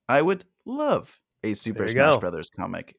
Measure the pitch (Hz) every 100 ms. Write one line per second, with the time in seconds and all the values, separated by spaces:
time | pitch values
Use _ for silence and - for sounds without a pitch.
0 | - 139 165 185 - _ - 269 302 151
1 | - - _ _ 110 101 113 107 104 120
2 | 147 131 92 82 - - 92 90 -